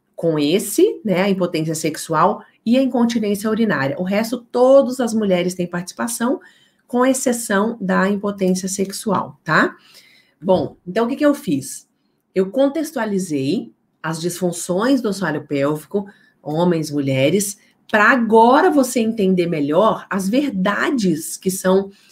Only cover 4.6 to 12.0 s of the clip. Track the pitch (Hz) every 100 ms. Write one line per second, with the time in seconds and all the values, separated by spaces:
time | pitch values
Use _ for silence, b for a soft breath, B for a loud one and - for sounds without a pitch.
4.6 | 254 277 254 254 226 220 208 180 180 180
5.6 | 175 175 180 - 233 - 240 370 b b
6.6 | b b - 240 254 262 262 240 - 196
7.6 | 226 - 185 185 190 202 202 202 185 185
8.6 | 185 - 190 - 220 180 - - - 165
9.6 | 320 b b b b b b b 170 180
10.6 | 135 - 175 220 233 277 294 285 - 135
11.6 | - - _ _